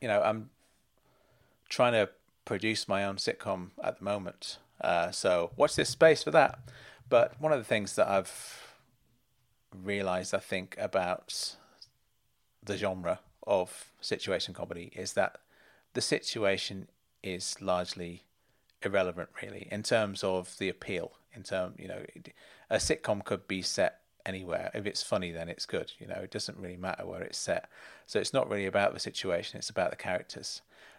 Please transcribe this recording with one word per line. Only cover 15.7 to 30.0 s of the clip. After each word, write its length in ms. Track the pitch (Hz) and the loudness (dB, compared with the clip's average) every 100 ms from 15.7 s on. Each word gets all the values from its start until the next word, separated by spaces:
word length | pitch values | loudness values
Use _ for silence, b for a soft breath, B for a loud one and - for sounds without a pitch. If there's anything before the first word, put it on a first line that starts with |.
| b b | b b
the 80 | 123 | -4
situation 880 | - 147 - 117 101 95 - 98 90 _ _ _ | 0 0 -2 0 2 2 -2 -8 -12 _ _ _
is 380 | 98 90 - - | -8 -6 -6 -4
largely 640 | 98 90 90 - 87 87 - _ _ _ _ _ | 0 0 0 -6 -10 -10 -16 _ _ _ _ _
irrelevant, 460 | 101 98 92 87 - - | 0 2 2 0 -8 -10
really, 260 | 104 98 92 | -12 -12 -8
in 120 | 104 | -6
terms 420 | 107 117 104 95 | 2 2 2 0
of 320 | 98 92 90 - | 0 0 -2 -4
the 100 | 95 | -4
appeal. 440 | - - 92 85 - _ | -4 -4 -4 -6 -10 _
In 80 | - | -18
term, 320 | 92 95 92 - | -6 -4 -4 -6
you 100 | 92 | -12
know, 140 | 98 - | -10 -12
it, 180 | - - - B B B | -16 -20 -20 B B B
a 60 | 107 | 0
sitcom 480 | - 160 - 101 | 2 0 0 -2
could 220 | - 98 - | 0 -4 -2
be 160 | 95 | -4
set 380 | 87 - 92 - _ _ - | -2 2 2 0 _ _ -8
anywhere. 440 | 95 90 87 95 | -8 -2 -2 -2
If 120 | 110 101 | -4 -4
it's 160 | - | -4
funny, 300 | - 107 87 | -2 0 -2
then 160 | 82 82 | -4 -6
it's 180 | - - | -8 -4
good. 260 | 85 - - | -4 -4 -10
You 80 | 101 | -10
know, 140 | 95 | -10
it 80 | 95 | -8
doesn't 280 | 107 - 98 | -6 -8 -8
really 180 | 92 90 | -10 -8
matter 300 | 92 - 95 | -6 -6 -6
where 160 | 90 | -8
it's 160 | - - | -8 -6
set. 300 | - 90 - B B B B | -2 -2 -2 B B B B
So 120 | 107 | -2
it's 120 | - | 0
not 180 | 135 123 | 2 2
really 160 | 101 95 | 0 2
about 280 | 101 101 | 4 2
the 60 | - | 2
situation, 580 | 107 - 95 87 - - | -6 -4 -2 -2 -2 -8
it's 120 | - | -6
about 200 | - 90 | 0 0
the 60 | |
characters. 680 | - | -2